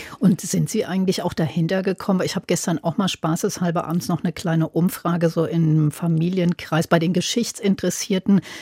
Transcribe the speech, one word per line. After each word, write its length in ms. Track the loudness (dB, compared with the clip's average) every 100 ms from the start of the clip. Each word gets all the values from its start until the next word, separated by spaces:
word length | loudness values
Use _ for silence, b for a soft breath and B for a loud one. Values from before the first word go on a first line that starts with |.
| B B
Und 220 | 2 2
sind 280 | 0 -2 0
Sie 160 | -2
eigentlich 380 | -2 0 0 0
auch 120 | -2
dahinter 480 | -2 -2 0 0 0
gekommen? 400 | -2 -2 0 0
Ich 120 | 0 -4
habe 100 | -2
gestern 320 | -2 0 -2
auch 180 | -2 0
mal 120 | -2
spaßeshalber 760 | -2 -2 -2 -2 -2 -2 -2
abends 240 | -2 -4 -2
noch 140 | -2
eine 100 | -2
kleine 360 | -4 -2 0 0
Umfrage 600 | 2 0 0 -2 0 0
so 160 | 0
im 460 | 0 2 2 4 2
Familienkreis 960 | 0 -2 0 0 0 0 -2 -2 -2 2
bei 120 | 2
den 140 | 2
Geschichtsinteressierten 1300 | 0 0 -2 -2 -2 -2 0 -2 -4 -2 -2 4 2 B B